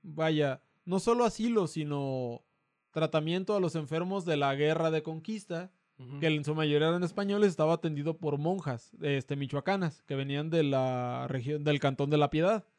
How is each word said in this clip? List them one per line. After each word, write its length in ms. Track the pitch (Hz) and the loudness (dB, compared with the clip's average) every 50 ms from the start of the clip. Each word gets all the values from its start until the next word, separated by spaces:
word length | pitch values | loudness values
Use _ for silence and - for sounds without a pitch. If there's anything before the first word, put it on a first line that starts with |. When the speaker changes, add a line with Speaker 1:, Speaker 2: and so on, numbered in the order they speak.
Speaker 1:
vaya, 600 | - 185 151 156 160 160 160 151 147 139 131 - _ _ _ _ _ | -16 -12 -4 0 0 2 2 2 2 0 0 -4 _ _ _ _ _
no 160 | 175 180 196 | -2 -2 0
solo 240 | - 233 233 240 240 | 2 2 4 4 4
asilo, 420 | 220 - - 214 233 233 214 185 | 2 2 0 -2 2 2 2 0
sino 760 | 151 - 170 151 147 147 143 139 135 131 131 127 120 117 - _ _ _ _ _ _ _ _ _ _ | 0 -2 -6 -4 -4 -4 -4 -2 -2 -4 -4 -4 -6 -6 -10 _ _ _ _ _ _ _ _ _ _
tratamiento 640 | _ - 160 147 - 156 151 160 170 190 190 190 214 | _ 0 0 2 2 0 0 2 -2 -2 0 0 0
a 40 | 202 | 2
los 140 | 185 165 - | 2 0 0
enfermos 500 | 165 151 127 156 165 175 185 196 202 170 | -4 -6 -4 -4 -4 -2 -2 -4 -4 -2
de 120 | 170 156 | -2 0
la 180 | 143 143 139 135 | 0 2 0 0
guerra 360 | 139 147 151 160 160 160 160 | 2 2 2 2 2 2 0
de 100 | 160 160 | 0 0
conquista, 680 | 151 165 160 160 160 - 220 214 - _ 175 165 180 185 _ _ _ _ _ _ | -2 -4 -10 -8 -8 -8 -8 -8 -8 _ -10 -10 -10 -12 _ _ _ _ _ _
Speaker 2:
Ujú. 200 | 131 123 139 143 | -16 -14 -8 -2
Speaker 1:
que 80 | 151 160 | 0 0
en 160 | 156 151 143 | 0 0 0
su 100 | 147 156 | -2 -2
mayoría 340 | 156 156 151 147 147 151 160 | 0 2 2 4 4 4 4
eran 140 | 170 180 180 | 2 2 -2
españoles, 460 | 165 - - 202 196 202 208 208 196 | -2 -2 -4 -2 0 2 4 4 4
estaba 240 | 165 - 156 156 170 | 4 4 2 2 2
atendido 440 | 160 - 165 151 143 143 160 165 160 | 2 0 -4 -4 -2 -4 -4 -4 -2
por 200 | 170 151 143 139 | -2 -2 -2 0
monjas, 540 | 147 165 190 196 - 147 123 113 - - - - | 0 -2 -2 -2 -4 -6 -6 -6 -10 -18 -16 -6
este, 320 | 156 143 143 135 123 _ 143 | -2 -2 -2 -2 -2 _ -6
michoacanas, 640 | 139 139 127 - 143 - - 196 196 185 160 - _ | -6 -4 -4 -4 -4 -2 0 0 0 0 -2 -4 _
que 120 | _ _ 143 | _ _ -4
venían 340 | 135 135 139 139 143 151 160 | -4 -2 -2 -2 -2 -2 0
de 120 | 160 165 156 | 2 2 4
la 600 | 143 139 131 131 131 127 123 123 123 123 123 127 127 | 4 2 2 2 0 0 -2 -4 -4 -4 -4 -4 -4
región, 340 | 127 135 117 139 151 151 147 | -4 -4 -4 -4 -4 -2 2
del 140 | 151 147 139 | 2 2 2
Cantón 280 | - 139 135 - 143 139 | 2 0 0 0 0 2
de 80 | 151 151 | 4 4
la 120 | 147 139 | 4 4
Piedad. 340 | - 156 165 185 226 214 - _ _ | 2 2 2 2 2 0 -2 _ _